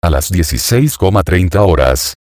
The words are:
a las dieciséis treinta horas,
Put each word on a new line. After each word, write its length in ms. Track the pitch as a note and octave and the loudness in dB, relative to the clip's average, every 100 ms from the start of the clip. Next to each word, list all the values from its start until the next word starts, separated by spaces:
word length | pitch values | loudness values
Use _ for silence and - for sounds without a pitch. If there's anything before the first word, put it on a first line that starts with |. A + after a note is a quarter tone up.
a 60 | E2+ | -2
las 220 | C#2 - | 0 -2
dieciséis 680 | F2+ D#2 A#1+ - A#2+ D3+ - F#2+ G2+ | -2 -2 -4 -2 0 0 0 0 0
treinta 380 | - F2+ F2+ G2+ | 0 0 0 2
horas, 520 | G2 D#2 C2 C2+ - - | 2 2 2 0 -4 -10